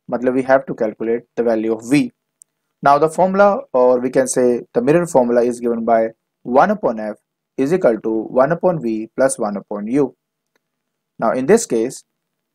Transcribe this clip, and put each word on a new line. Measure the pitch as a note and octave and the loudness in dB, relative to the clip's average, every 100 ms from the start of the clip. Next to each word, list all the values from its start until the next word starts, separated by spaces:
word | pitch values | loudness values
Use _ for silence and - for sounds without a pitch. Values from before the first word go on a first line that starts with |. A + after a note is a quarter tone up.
| - | -8
मतलब | A#2+ B2+ | -4 -2
we | B2+ | -2
have | B2+ C3 C3+ | 2 0 0
to | C#3 | -6
calculate | A2+ G#2+ A2+ A#2 - - | -6 -4 -4 -4 -6 -4
the | A#2 | -2
value | A2+ A2 A2 | 0 -2 -4
of | A#2 | 0
V। | C#3+ B2 _ _ _ _ _ _ - - | 0 0 _ _ _ _ _ _ -2 2
Now | C#3+ | 4
the | D#3 | 2
formula, | D#3+ F#3+ G3 G3+ F#3+ - B2+ | 0 0 4 2 2 -2 2
or | B2+ B2+ | 4 2
we | B2 C3 | 0 0
can | B2+ C3+ | 0 0
say | B2 A#2+ - C3 | 0 0 -2 -4
the | B2 | 0
mirror | E3 E3+ C3+ | 0 2 2
formula, | A#2+ A#2+ B2 | 2 2 0
is | A2+ A#2+ | -2 -4
given | A#2 A2+ | -2 0
by | A2+ A2+ - _ _ A#2+ | 2 0 -6 _ _ -2
one | B2 F#3 G#3 | 2 2 0
upon | C#3 A2+ | -4 -4
F | G#2+ G#2 _ _ _ - | -8 -12 _ _ _ -4
is | C3+ | -2
equal | F3+ B2 A2 | 2 2 0
to | A2+ A2 G#2 | -2 -4 -2
one | A#2+ C#3 | 0 0
upon | E3+ F#3 E3 | 2 0 -2
V | A#2 A2 A2 | -4 -6 -6
plus | - C3+ C3+ | -2 -2 0
one | G#2+ G2 | -6 -6
upon | - G#2 G#2 C3+ | -8 -10 -4 -2
U। | C3 _ _ _ _ _ _ _ _ _ _ - | -2 _ _ _ _ _ _ _ _ _ _ -4
Now | A2+ | -2
in | B2 C3+ | -2 2
this | A3 - | 0 0
case, | A#2 A#2+ - _ _ _ _ _ | -2 -4 -6 _ _ _ _ _